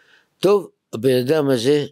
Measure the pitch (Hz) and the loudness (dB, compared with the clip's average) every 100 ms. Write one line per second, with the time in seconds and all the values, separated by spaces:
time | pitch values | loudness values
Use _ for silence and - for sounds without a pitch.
0 | _ _ _ - 185 202 156 _ _ 113 | _ _ _ -4 0 0 -2 _ _ -4
1 | 131 127 123 156 139 127 120 147 131 | 0 0 0 0 0 0 2 0 -2